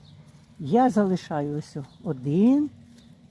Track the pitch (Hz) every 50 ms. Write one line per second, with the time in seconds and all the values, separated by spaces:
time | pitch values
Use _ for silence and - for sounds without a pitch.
0 | - - - - - - - - - _ - - 156 131 185 240 262 254 170 214
1 | 208 190 185 170 - - 170 147 143 147 147 151 - - - 151 135 - - -
2 | - 180 147 127 123 143 147 180 214 247 269 294 294 285 - - - - - -
3 | - - - _ - -